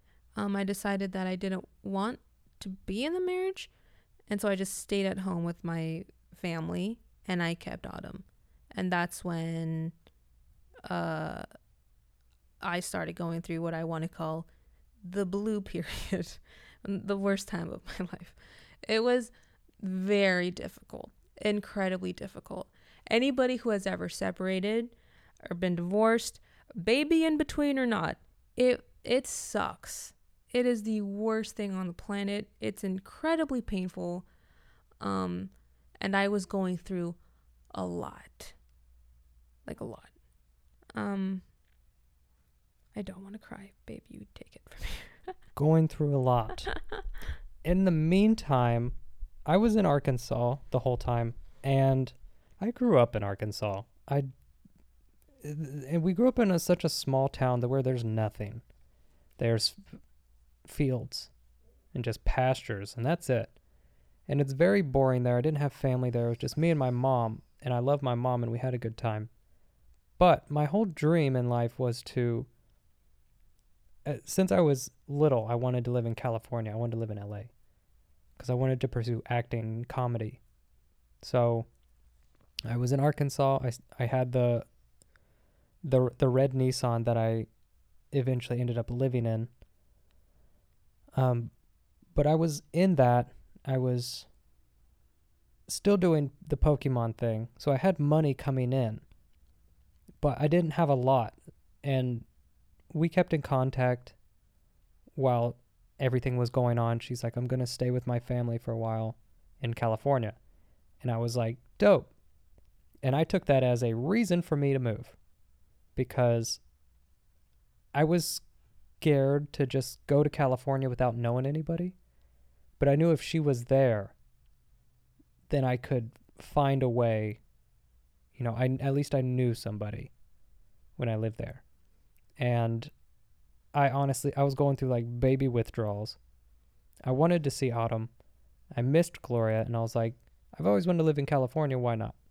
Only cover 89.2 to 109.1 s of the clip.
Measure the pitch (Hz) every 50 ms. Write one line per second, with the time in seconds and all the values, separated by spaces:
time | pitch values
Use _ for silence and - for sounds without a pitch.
89.2 | 117 113 113 110 113 120 - _ - - _ _ _ _ _ _ _ _ _ _
90.2 | _ _ _ _ - - _ _ _ _ _ _ _ _ _ _ _ - - -
91.2 | 131 127 123 120 117 - - _ _ _ _ _ _ _ _ _ _ _ _ -
92.2 | 143 147 156 160 160 165 147 147 - _ - 165 180 190 180 139 131 120 120 123
93.2 | 123 - - - - - - - - - 135 131 127 127 123 123 123 - - -
94.2 | - - _ _ _ _ _ _ _ _ _ _ _ _ _ _ _ _ _ _
95.2 | _ _ _ _ _ _ _ _ _ - - - - 208 202 202 175 180 160 151
96.2 | 147 131 - _ - - 147 131 - 156 147 131 - 143 131 120 117 117 110 -
97.2 | 120 117 113 110 113 120 - - - - 139 131 - 190 185 - 147 147 151 156
98.2 | 156 143 135 - - - 135 131 127 123 131 135 127 110 107 - - _ - -
99.2 | _ _ _ _ - _ _ _ _ _ _ _ _ _ _ _ _ - - _
100.2 | - 147 131 - 147 147 156 180 175 160 151 - 170 147 143 127 123 131 135 127
101.2 | 113 107 - _ _ - - _ _ _ _ _ - 139 135 131 127 127 123 113
102.2 | - - _ _ _ _ _ _ _ _ _ _ _ _ - 160 160 170 - -
103.2 | 175 - - 156 143 - 143 131 127 135 - 135 127 123 123 123 - - - _
104.2 | _ _ _ _ _ _ _ _ _ _ _ _ _ _ _ _ _ - _ -
105.2 | 135 131 123 120 117 120 - - _ _ _ _ _ _ _ - 139 131 120 127
106.2 | - 135 123 123 123 120 - 131 127 123 117 120 117 117 117 117 - - 127 117
107.2 | - 117 - 123 123 123 127 127 127 120 - - 151 123 123 127 123 - 123 120
108.2 | 120 - 123 123 120 120 117 117 - - 117 113 113 113 113 110 110 110